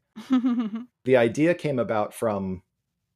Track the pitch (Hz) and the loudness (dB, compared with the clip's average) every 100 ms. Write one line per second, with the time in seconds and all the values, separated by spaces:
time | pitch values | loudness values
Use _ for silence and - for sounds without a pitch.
0 | _ - - 262 254 247 220 226 247 _ | _ -16 -2 0 2 0 -2 -6 -12 _
1 | - 131 117 110 160 170 151 131 107 110 | 2 4 4 2 2 2 -2 -2 -2 -2
2 | 104 - 117 101 95 92 - _ _ _ | -2 -2 -2 -2 -4 -8 -12 _ _ _
3 | _ | _